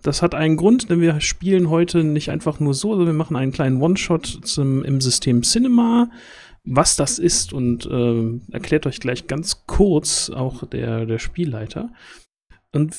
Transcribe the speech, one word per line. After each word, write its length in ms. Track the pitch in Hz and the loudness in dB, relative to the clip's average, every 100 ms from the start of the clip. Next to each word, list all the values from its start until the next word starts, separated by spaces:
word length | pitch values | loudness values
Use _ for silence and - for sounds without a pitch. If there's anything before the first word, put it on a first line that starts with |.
das 180 | 156 143 | -4 -2
hat 140 | - 139 | -2 0
einen 220 | 156 156 | 0 4
Grund, 340 | 190 247 - | 4 4 2
denn 100 | 170 | 2
wir 200 | 170 151 | 2 2
spielen 500 | - - 175 190 170 | -2 -4 0 2 2
heute 320 | 165 175 170 | 2 2 2
nicht 260 | 156 151 147 | 2 0 -2
einfach 300 | 147 165 147 | -4 -4 -2
nur 160 | 147 139 | 0 0
so, 140 | 208 | 0
sondern 180 | 208 170 | 0 2
wir 100 | 151 | 0
machen 180 | - 135 | -2 -2
einen 160 | 131 | -2
kleinen 300 | 135 135 131 | 0 0 2
One-Shot 600 | 160 190 - 165 - - | 2 0 0 -2 -2 -12
zum, 400 | - - 139 135 | -8 -2 0 0
im 180 | 139 135 | 0 0
System 400 | 131 - - 120 | 0 0 2 2
Cinema. 680 | 120 233 254 240 233 233 240 - - - - - | 2 2 4 4 4 4 2 -2 -20 -20 -20 -18
Was 320 | - 131 170 - | -2 2 2 2
das 220 | 139 - | -2 0
ist 360 | 170 - - | 0 0 -4
und, 360 | 139 123 120 - | -2 0 -2 -2
ähm, 500 | 123 120 117 113 117 - | 0 2 2 0 -4 -10
erklärt 340 | - - 151 143 | -12 -2 0 0
euch 140 | - | -4
gleich 260 | 127 127 - | -6 -6 -4
ganz 400 | 135 170 - - | -6 -4 -8 -4
kurz 640 | - 202 156 - - - | 2 4 4 0 -4 -4
auch 340 | - 131 - 120 | -6 -6 -6 -8
der, 400 | 127 117 113 113 | -6 -4 -4 -2
der 100 | 113 | -4
Spielleiter. 720 | - - 165 110 107 - 233 - - - _ _ _ _ _ | -4 -4 -4 -4 -8 -10 -12 -14 -20 -20 _ _ _ _ _
Und 240 | 143 156 | -2 -2